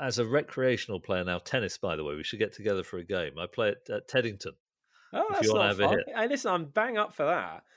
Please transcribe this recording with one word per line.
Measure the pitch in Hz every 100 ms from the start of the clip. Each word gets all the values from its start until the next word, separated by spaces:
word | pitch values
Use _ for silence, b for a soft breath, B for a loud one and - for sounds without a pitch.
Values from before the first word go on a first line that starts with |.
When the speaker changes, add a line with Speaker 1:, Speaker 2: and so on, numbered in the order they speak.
Speaker 1:
as | 135 117
a |
recreational | 113 139 - - 127 113 - 92
player | - 92
now, | 90 87
tennis, | - 131 98 -
by | 98 78
the |
way, | 73
we | 76
should | - 104
get | 107
together | - 104 95
for | - 90
a |
game. | 87 95 78 71
I |
play | 90 - 107
at, | 101 -
at | 104 -
Teddington, | 131 117 101 - - _ _ b b b
Speaker 2:
Oh, | - 427
Speaker 1:
if |
Speaker 2:
that's | - 220
Speaker 1:
you |
wanna | -
Speaker 2:
not | 202
Speaker 1:
have | 98
a | -
Speaker 2:
fun. | -
Speaker 1:
hit. | - -
Speaker 2:
Hey, | 233
listen, | 277 220
I'm | 180
bang | 147 214 240 214
up | 208
for | - 147
that. | 170 87 80 _